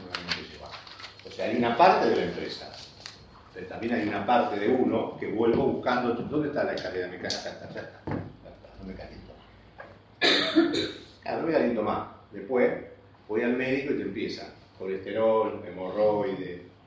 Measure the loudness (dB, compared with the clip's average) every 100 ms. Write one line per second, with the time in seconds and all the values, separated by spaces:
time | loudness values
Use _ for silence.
0 | -10 -8 -6 -8 -10 -14 -14 -16 -16 -16
1 | -18 -16 -12 -6 -2 0 2 6 8 8
2 | 4 2 0 -4 -8 -10 -14 -16 -18 -16
3 | -16 -16 -20 -20 -18 -14 -12 -6 -2 0
4 | 0 0 4 4 4 0 2 4 4 2
5 | -2 -6 -4 2 4 4 4 2 0 0
6 | 0 -2 -2 -2 0 0 0 -2 -4 -4
7 | -6 -6 -6 -6 -8 -12 -12 -12 -12 -12
8 | -6 -6 -8 -14 -20 -20 -20 -16 -14 -12
9 | -14 -16 -18 -20 -20 -20 -20 -20 -20 -20
10 | -8 2 4 6 4 4 4 4 -2 -6
11 | -18 -12 -6 -2 2 4 4 2 0 -2
12 | -4 -14 -16 -12 0 4 4 2 -8 -18
13 | -20 -18 -4 0 2 0 0 0 0 -2
14 | -4 -4 -6 -6 -12 -18 -20 -10 -6 -6
15 | -4 2 4 4 2 -4 -10 -8 -4 2
16 | 4 4 0 -2 -6 -10 -16 -18